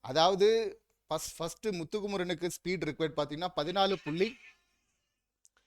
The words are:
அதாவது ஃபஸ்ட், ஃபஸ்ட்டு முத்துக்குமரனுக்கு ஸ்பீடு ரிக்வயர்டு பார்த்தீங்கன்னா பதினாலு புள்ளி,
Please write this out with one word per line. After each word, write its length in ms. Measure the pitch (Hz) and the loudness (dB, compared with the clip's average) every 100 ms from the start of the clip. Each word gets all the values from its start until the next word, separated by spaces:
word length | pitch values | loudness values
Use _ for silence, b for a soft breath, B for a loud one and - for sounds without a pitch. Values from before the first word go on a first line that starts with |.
அதாவது 760 | 120 135 165 190 208 226 214 156 _ _ _ | -2 4 4 6 6 4 0 -8 _ _ _
ஃபஸ்ட், 340 | 156 - - | -6 -6 -8
ஃபஸ்ட்டு 280 | 165 - 220 | -8 -6 -6
முத்துக்குமரனுக்கு 760 | 180 160 214 202 196 180 175 175 | -6 -4 -6 -4 -4 -2 -2 -4
ஸ்பீடு 380 | - 175 185 | -6 -4 -2
ரிக்வயர்டு 280 | 156 143 160 - | -2 -2 -2 0
பார்த்தீங்கன்னா 300 | 143 151 180 165 | -4 -2 -4 -2
பதினாலு 400 | 151 185 196 190 | -2 2 2 2
புள்ளி, 300 | - 160 214 - - _ _ _ _ _ _ _ _ _ _ _ | -2 0 -2 -2 -20 _ _ _ _ _ _ _ _ _ _ _